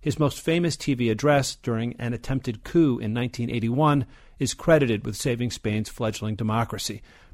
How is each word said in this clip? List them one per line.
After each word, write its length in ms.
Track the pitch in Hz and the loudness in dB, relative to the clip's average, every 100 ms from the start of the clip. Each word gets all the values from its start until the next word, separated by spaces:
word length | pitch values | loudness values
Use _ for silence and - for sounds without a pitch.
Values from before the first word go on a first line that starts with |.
His 180 | - 135 | -2 0
most 220 | 143 - | 0 0
famous 380 | - 165 170 - | 0 2 0 -2
T 160 | - | -2
V 160 | 127 117 | 0 2
address 440 | 110 147 143 135 | 2 4 4 2
during 420 | - - 113 117 - | -4 -4 -2 -4 -6
an 160 | 120 | -6
attempted 500 | 117 - 135 - 110 | -6 -4 -4 -4 -8
coup 320 | - 175 160 120 | 0 4 4 2
in 160 | 110 | -2
nineteen 380 | 117 120 - 120 | -2 -4 -4 -4
eighty-one 560 | 117 113 123 151 147 - - - - | -2 -2 2 4 4 0 -10 -20 -6
is 160 | 131 | -4
credited 500 | - - 156 135 107 | -2 4 4 4 0
with 120 | 113 104 | -2 -6
saving 340 | 143 117 123 | -4 -2 -4
Spain's 400 | - 113 107 107 | -4 -2 -2 -4
fledgling 440 | - 110 104 107 | -4 -4 -4 -6
democracy. 680 | 107 110 110 113 104 - 104 - - - | -4 0 0 -2 -4 -8 -10 -14 -20 -20